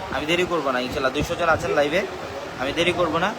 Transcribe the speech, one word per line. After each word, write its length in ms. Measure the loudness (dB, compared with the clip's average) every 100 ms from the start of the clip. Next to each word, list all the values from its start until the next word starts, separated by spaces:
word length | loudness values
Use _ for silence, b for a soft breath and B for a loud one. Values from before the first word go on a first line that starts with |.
| -6 -4
আমি 100 | 0
দেরি 200 | 0 2
করবো 220 | 0 0
না, 100 | 0
ইনশাল্লাহ। 320 | 0 0 0
দুইশো 220 | 0 -2
জন 140 | 0 2
আছেন 220 | 2 2
লাইভে, 360 | 2 4 2 -2 -6 -8 -8 -10 -6
আমি 120 | -4
দেরি 200 | 0 2
করবো 260 | 2 2 2
না। 160 | 0